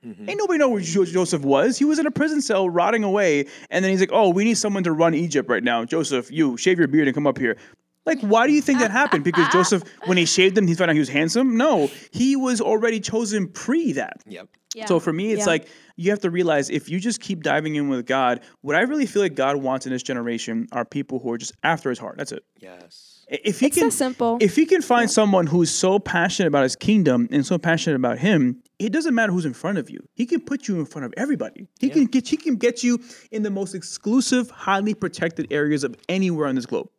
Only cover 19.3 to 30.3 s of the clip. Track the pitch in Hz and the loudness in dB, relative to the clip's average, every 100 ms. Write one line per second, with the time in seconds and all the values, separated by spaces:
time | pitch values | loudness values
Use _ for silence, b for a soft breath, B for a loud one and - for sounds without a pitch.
19.3 | 139 135 143 131 131 131 127 - 127 120 | 0 -2 0 -2 -4 -4 -8 -6 -6 -4
20.3 | 117 117 113 113 120 117 143 135 127 123 | -6 -6 -6 -6 -6 -6 -6 -6 -8 -6
21.3 | 117 - - 151 165 139 123 110 - - | -8 -10 -4 -2 -2 -2 -6 -8 -12 -12
22.3 | - _ _ 92 90 87 - - _ _ | -12 _ _ -20 -20 -20 -20 -20 _ _
23.3 | - 214 196 277 311 453 - 262 254 233 | -6 -4 0 2 4 2 2 -4 0 -2
24.3 | 233 214 - 320 370 - 240 233 - 214 | 2 2 2 4 2 4 2 4 2 4
25.3 | 190 165 175 165 - 185 196 196 180 175 | 4 4 2 2 2 2 2 0 0 0
26.3 | - 175 143 131 - - 214 160 123 120 | 0 2 4 2 0 2 4 4 4 2
27.3 | 143 135 175 170 165 170 139 123 120 175 | 0 0 0 2 0 0 0 0 0 2
28.3 | 180 127 123 _ _ 214 254 320 233 220 | 4 2 -2 _ _ -4 -2 0 0 0
29.3 | 180 156 120 - 202 131 - - _ 240 | 0 -4 -6 -4 -4 -6 -12 -18 _ -4